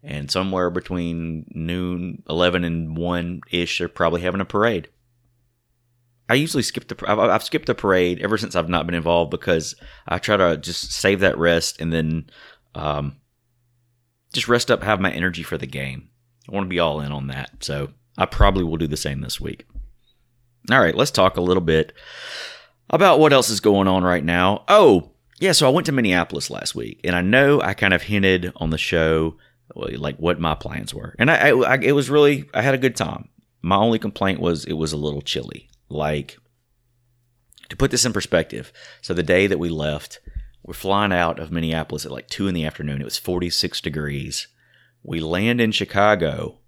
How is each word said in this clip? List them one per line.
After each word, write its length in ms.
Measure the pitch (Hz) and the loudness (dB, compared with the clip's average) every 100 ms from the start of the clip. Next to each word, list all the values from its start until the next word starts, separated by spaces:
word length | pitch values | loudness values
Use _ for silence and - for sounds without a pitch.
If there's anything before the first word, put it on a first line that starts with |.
and 260 | - 73 73 | -10 -10 -4
somewhere 400 | 92 95 95 90 | -2 -2 0 0
between 760 | 87 - 90 85 85 82 80 - | -2 -6 -6 -4 -4 -6 -8 -10
noon, 720 | - 80 90 90 90 90 - - | -8 -6 -4 -4 -4 -6 -10 -6
eleven 340 | 80 90 90 | 2 2 2
and 340 | 85 82 80 78 | -2 -2 -4 -4
one-ish, 800 | 87 87 87 90 - 87 87 - | -2 -2 -4 -8 -6 -4 -2 -4
they're 80 | 85 | -6
probably 340 | - 85 85 | -2 0 0
having 200 | 90 92 | -2 -4
a 40 | 95 | -4
parade. 440 | 104 110 101 76 _ _ _ _ _ _ _ _ _ _ _ _ _ _ | 0 0 -2 -6 _ _ _ _ _ _ _ _ _ _ _ _ _ _
I 60 | 123 | 0
usually 280 | 156 147 | 2 -2
skip 240 | 117 - - | -2 -6 -12
the, 220 | 98 - | -12 -2
I've, 80 | 107 | 2
I've 260 | 110 101 | 4 2
skipped 220 | - 156 - | 0 -6 -2
the 100 | 120 | -2
parade 440 | 101 92 90 90 | 2 4 4 0
ever 160 | 101 107 | -2 -2
since 180 | 110 90 | -2 -2
I've 140 | 82 | 0
not 160 | 87 82 | -2 -2
been 100 | 85 | -2
involved 360 | 82 85 82 | 2 2 2
because 440 | 85 - 82 76 - - - - | -4 0 0 0 -12 -20 -20 -8
I 120 | 90 | -6
try 180 | - 104 | 0 2
to 200 | 92 78 | 4 2
just 340 | 73 85 - | -4 -8 -8
save 300 | - 98 98 | -2 0 4
that 160 | 95 71 | 2 2
rest 440 | 85 85 - - | 2 2 0 -6
and 100 | 82 | -4
then, 380 | 82 80 80 76 - - _ _ - | -2 -2 -4 -6 -18 -20 _ _ -8
um, 420 | 78 73 71 - _ _ _ _ _ _ _ _ _ _ _ | -4 -4 -6 -10 _ _ _ _ _ _ _ _ _ _ _
just 160 | - 120 | -8 0
rest 220 | 120 - | 0 2
up, 140 | 120 | 0
have 180 | 98 104 | 2 0
my 100 | 95 | 0
energy 300 | 67 92 85 | -2 -4 -4
for 160 | 80 80 | -8 -8
the 80 | 69 | -8
game. 440 | 67 67 65 - _ _ _ - | -8 -8 -10 -16 _ _ _ -10
I 60 | |
wanna 140 | 101 95 | -6 -4
be 120 | 87 | 0
all 220 | 82 76 | 0 0
in 100 | 71 | -4
on 160 | 71 67 | -6 -8
that, 360 | 65 67 - | -8 -12 -12
so 260 | - 71 69 - _ - | -8 -6 -6 -12 _ -6
I 80 | 90 | -4
probably 380 | - 101 95 | 4 4 4
will 140 | 85 80 | -2 -2
do 100 | 80 | -4
the 80 | 73 | -4
same 260 | 78 69 | -6 -8
this 200 | 64 - | -8 -8
week. 240 | 71 - - - - _ _ _ _ _ _ _ - | -8 -12 -16 -16 -16 _ _ _ _ _ _ _ 0
All 100 | 131 | 4
right, 160 | 92 80 | 4 2
let's 140 | 139 | 0
talk 280 | - 95 - | 4 2 2
a 40 | |
little 220 | 87 90 | 2 2
bit 300 | 82 80 78 - - - - - - - - _ _ | 4 2 0 -6 -20 -18 -14 -14 -14 -18 -20 _ _
about 280 | 165 190 151 | 4 6 8
what 140 | 156 | 8
else 160 | 139 117 | 6 4
is 100 | 107 | 2
going 280 | 107 98 95 | 4 4 4
on 160 | 92 | 4
right 200 | 90 87 | 4 2
now. 420 | 76 87 92 104 - | 2 2 2 2 4
Oh, 440 | 208 175 95 80 _ _ _ | 6 8 6 2 _ _ _
yeah, 140 | 190 | 0
so 120 | 160 143 | 4 4
I 60 | |
went 140 | 147 165 | 4 2
to 40 | |
Minneapolis 600 | 135 110 90 85 - - | 0 2 2 0 -4 -8
last 240 | - - - | -8 -8 -8
week, 240 | 57 - | -10 -8
and 120 | - 87 | -2 0
I 60 | |
know 380 | 90 123 139 143 | 2 4 4 4
I 120 | - | 2
kind 200 | 101 101 | 0 2
of 100 | 90 | 2
hinted 480 | - 104 95 92 87 - | 0 0 4 2 0 -6
on 120 | 82 | -4
the 80 | 78 | -2
show, 600 | - 87 80 80 80 78 _ _ _ | 0 2 2 2 0 -4 _ _ _
like, 440 | - - 62 71 69 | -12 -10 -8 -8 -4
what 220 | 82 82 | -2 0
my 140 | 82 | -2
plans 400 | 78 - 73 52 | -4 -6 -10 -12
were. 220 | - - - | -12 -14 -2
And 140 | 127 | 2
I, 180 | 165 131 | 4 4
I, 0 | |
I, 300 | 127 123 135 | 4 4 2
it 120 | 113 | 2
was 160 | 143 127 | 2 2
really, 400 | 147 143 143 143 | 4 6 4 -4
I 80 | - | -2
had 140 | 127 135 | 0 2
a 40 | |
good 160 | 127 - | 0 0
time. 340 | 82 - - _ _ _ | -6 -6 -12 _ _ _
My 160 | 82 98 | 0 2
only 220 | 113 101 | 4 0
complaint 420 | 107 - 98 95 | -2 -2 -2 0
was 240 | 85 82 78 | -2 -2 -4
it 80 | |
was 180 | 80 80 | -4 -4
a 60 | 78 | -2
little 240 | 73 71 | -4 -6
chilly. 480 | 71 76 58 - - _ _ | -6 -6 -6 -14 -20 _ _
Like, 500 | 73 76 76 69 - _ _ _ _ _ _ _ _ _ _ _ _ - | -6 -2 -4 -6 -16 _ _ _ _ _ _ _ _ _ _ _ _ -20
to 80 | - | -2
put 120 | 135 | 0
this 160 | 127 123 | 2 0
in 80 | |
perspective, 580 | 101 - 85 82 52 65 - - - | -2 0 0 0 -6 -14 -20 -20 -20
so 120 | - | -8
the 100 | 87 | -4
day 240 | 82 92 101 | 2 4 4
that 120 | 92 | 0
we 100 | 85 | -2
left, 500 | 80 76 76 - - - - - _ | -2 -4 -6 -10 -20 -14 -14 -14 _
we're 120 | - | -18
flying 380 | 95 95 98 104 | -10 -2 0 2
out 280 | 90 85 78 | 2 0 -2
of 120 | 80 | -6
Minneapolis 540 | 82 80 80 78 76 67 | -4 -2 -4 -4 -8 -10
at, 60 | |
like, 160 | 64 - | -12 -12
two 200 | - 98 | -4 -2
in 60 | |
the 120 | 87 78 | -2 -4
afternoon. 360 | - 73 69 | -6 -8 -6
It 40 | 65 | -6
was 120 | - | -8
forty-six 640 | - 90 87 - 92 - | -4 -4 -2 -2 -4 -4
degrees. 640 | 95 78 73 71 71 - - _ _ _ _ _ | -6 -6 -6 -6 -8 -10 -12 _ _ _ _ _
We 180 | - 82 | -10 -6
land 420 | 78 87 107 120 | -4 -2 0 2
in 100 | 113 | 0
Chicago 880 | 107 101 98 104 104 82 69 76 - | 0 -4 2 2 4 0 -4 -10 -12